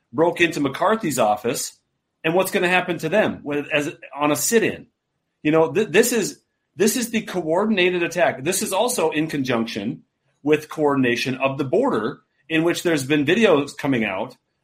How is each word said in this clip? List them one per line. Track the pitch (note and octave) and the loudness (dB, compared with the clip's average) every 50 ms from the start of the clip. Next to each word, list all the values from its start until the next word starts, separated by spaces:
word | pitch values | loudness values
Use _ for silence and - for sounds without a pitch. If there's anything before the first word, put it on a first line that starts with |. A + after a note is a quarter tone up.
| _ _ A#2 | _ _ -2
broke | C3+ E3 F3 E3 - | 0 0 2 2 2
into | F3 D#3+ E3 D#3 | 0 0 2 -2
McCarthy's | C#3+ C3+ C3+ - E3+ F#3+ A3 A3 - D#3+ C3 C3 | -2 -4 -2 0 0 0 0 0 -2 -4 0 2
office? | A2+ G#2 G#2 - - A#2+ D3 D#3 - - - _ _ _ _ _ _ _ _ _ - | 2 2 2 0 -2 -4 -4 -4 -8 -10 -12 _ _ _ _ _ _ _ _ _ -4
And | D#3+ E3+ | 0 2
what's | F#3+ F#3 F#3 | 2 0 0
gonna | - G3 F3+ F3 | 0 0 0 2
happen | F#3 F3+ F3 - F3 D3 | 2 0 0 -2 -6 -4
to | D#3+ D#3 | -4 0
them | F3 G#3+ F#3+ B2 F#2+ F#2+ - | 0 2 2 0 -2 -6 -8
when, | C#3 D3 D3 C#3+ - | -6 -6 -6 -4 -2
as, | D#3+ D3 C#3+ C3+ - - - - - | -2 -2 -2 -2 -8 -12 -20 -16 -8
on | C#3 D3 D3+ | -2 0 0
a | D3 | 0
sit-in? | C#3 - - A3+ A3+ F#3 A#2+ F#2 - - _ _ _ _ _ _ _ _ _ _ _ | 0 0 2 2 2 2 2 -2 -4 -14 _ _ _ _ _ _ _ _ _ _ _
You | - D3+ | -2 2
know, | D#3 D#3+ E3 D3+ | 4 4 4 2
th-, | C3+ F#3 A3 - | 2 -2 -2 2
this | D3 G#3 A#3 - | 4 4 4 4
is, | B3 A3+ F3 D3 - _ _ _ _ _ _ _ _ | 2 0 -2 -2 -6 _ _ _ _ _ _ _ _
this | C#3 G3 A3 - C4 | 0 2 2 2 0
is | A3+ - | -4 -2
the | A3+ G#3+ | -4 -6
coordinated | - - - F3+ D#3 D#3 E3 F#3 G#3+ A3 G#3+ F#3 F3+ F3+ F3+ F3 E3+ | -6 -4 -6 -6 -2 0 0 0 2 0 2 2 2 2 2 0 -2
attack. | E3+ E3+ F3 E3 C3+ B2+ C3 C3+ | -2 0 0 0 0 0 -2 -4
This | D#3+ F#3+ - | -2 -2 -2
is | A3+ E3+ F#3+ | -2 -2 -2
also | F#3+ A#3 B3 - G#3 E3 D#3+ | -2 -2 0 0 0 0 0
in | D#3 D3+ D#3 D#3+ | 0 0 -2 -2
conjunction | - C#3+ C3 C3 B2 A#2 A2+ A2+ - G#2+ G2 A#2 D#3+ - _ _ _ _ _ _ _ _ - | -2 -4 -2 0 0 0 0 -2 -4 -6 -6 -6 -6 -8 _ _ _ _ _ _ _ _ 0
with | D3 D3+ D3+ - - | 2 2 2 0 -6
coordination | - D#3+ D3+ C#3+ C#3 C3+ B2+ A#2+ A#2+ A#2+ - C3+ C3 | -6 0 0 0 2 2 2 2 0 0 -2 -4 -4
of | B2+ C3 C3+ C3+ C3+ | -2 -2 -2 -2 -2
the | C#3+ | -4
border, | C3 E3 G#3 C4+ C4 D#3+ A2 G#2 B2 D#3 - _ _ _ _ _ - | -2 0 0 0 0 0 -2 -2 -4 -8 -8 _ _ _ _ _ -4
in | D#3+ D#3+ E3 | -2 0 0
which | E3+ F3 - - | 0 -2 -2 -2
there's | F3 E3 D3 C3 | 0 0 0 0
been | B2+ D#3 D3+ C#3+ | 0 0 0 2
videos | C#3 F#3 A3+ A3+ G3+ D#3+ C#3 C#3+ C#3 - - | 2 2 4 4 4 4 4 2 -2 -8 -6
coming | - C#3 C3+ A#2 A2 | -2 -2 0 0 0
out | G2+ F#2+ F#2+ A#2 C3+ - _ _ _ _ _ | -2 -2 -6 -6 -8 -10 _ _ _ _ _